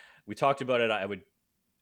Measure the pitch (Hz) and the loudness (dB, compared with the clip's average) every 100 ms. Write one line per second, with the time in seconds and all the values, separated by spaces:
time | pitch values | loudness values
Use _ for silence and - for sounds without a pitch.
0 | - - - 104 139 139 127 123 113 107 | -20 -18 -14 0 0 2 0 2 2 0
1 | 101 98 - _ _ _ _ _ | -2 -8 -12 _ _ _ _ _